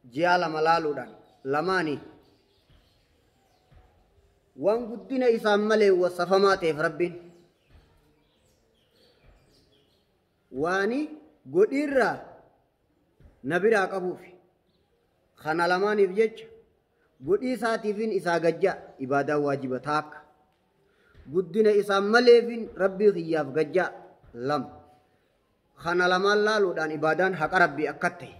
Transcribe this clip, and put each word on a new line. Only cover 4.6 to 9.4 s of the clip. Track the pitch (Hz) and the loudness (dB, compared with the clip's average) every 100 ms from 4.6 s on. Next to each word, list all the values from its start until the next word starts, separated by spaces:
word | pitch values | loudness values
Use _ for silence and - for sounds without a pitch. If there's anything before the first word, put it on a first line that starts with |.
| 160 226 226 | -2 -2 -4
guddina | 233 - 262 254 | -12 -6 0 2
isaan | 226 214 202 | 2 2 2
malee | 214 220 202 | 2 4 4
wasafamaa | 180 180 175 175 196 196 190 | 4 2 -2 0 4 4 4
ta'eef | 170 147 | 0 -2
Rabbiin. | 160 156 175 170 - - _ _ _ - _ _ _ _ _ _ _ _ _ _ _ _ _ _ - _ | -4 -2 -6 -6 -20 -20 _ _ _ -20 _ _ _ _ _ _ _ _ _ _ _ _ _ _ -20 _